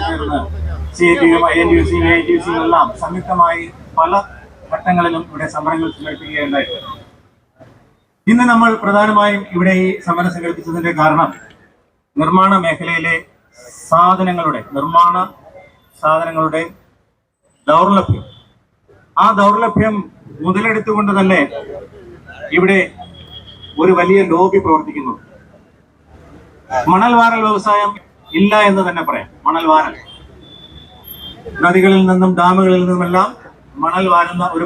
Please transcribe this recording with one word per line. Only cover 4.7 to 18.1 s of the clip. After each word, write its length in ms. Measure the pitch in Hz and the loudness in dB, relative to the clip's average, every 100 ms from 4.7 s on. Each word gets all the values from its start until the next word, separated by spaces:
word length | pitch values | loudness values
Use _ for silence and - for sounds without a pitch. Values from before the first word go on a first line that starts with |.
ഘട്ടങ്ങളിലും 520 | 160 - 180 170 165 175 | -8 -2 0 0 -4 -10
ഇവിടെ 180 | 147 156 151 | -10 -10 -6
സമരങ്ങൾ 340 | 151 160 160 - | -4 -4 -6 -8
സംഘടിപ്പിക്കുകയുണ്ടായി. 720 | 302 147 - 151 285 139 - - - - - _ _ _ _ _ - _ _ _ _ _ - | -14 -14 -10 -8 -4 -4 -4 -10 -14 -18 -20 _ _ _ _ _ -20 _ _ _ _ _ 0
ഇന്ന് 180 | 233 247 | 2 4
നമ്മൾ 200 | 233 233 220 | 4 2 2
പ്രധാനമായും 580 | 196 202 214 208 208 202 196 175 | 0 0 2 2 2 0 -4 -2
ഇവിടെ 180 | 185 185 | 0 2
ഈ 40 | 185 - 175 | 0 -4 -4
സമരം 240 | 175 180 170 | -2 -2 -4
സംഘടിപ്പിച്ചതിന്റെ 580 | 165 165 165 170 170 156 | -8 -8 -8 -6 -4 0
കാരണം 280 | 156 151 - - - _ _ _ _ _ _ - | 0 2 -2 -4 -20 _ _ _ _ _ _ -4
നിർമ്മാണ 360 | 214 185 190 196 | 2 4 4 2
മേഖലയിലെ 520 | 170 156 170 165 165 165 - _ _ _ - - - | 0 -4 -4 -4 -2 -4 -6 _ _ _ -20 -20 -2
സാധനങ്ങളുടെ, 720 | 165 180 190 185 175 160 120 - 139 | 2 4 2 0 -2 -4 -6 -8 -6
നിർമ്മാണ 380 | 165 165 - 269 - - - - - _ _ _ | 0 2 2 2 -4 -8 -20 -20 -20 _ _ _
സാധനങ്ങളുടെ 580 | 156 160 165 160 156 156 170 - _ _ _ _ _ _ _ _ - | -2 0 -2 -2 -2 -2 -6 -12 _ _ _ _ _ _ _ _ 0
ദൗർലഭ്യം. 540 | 156 190 196 - | 2 4 2 2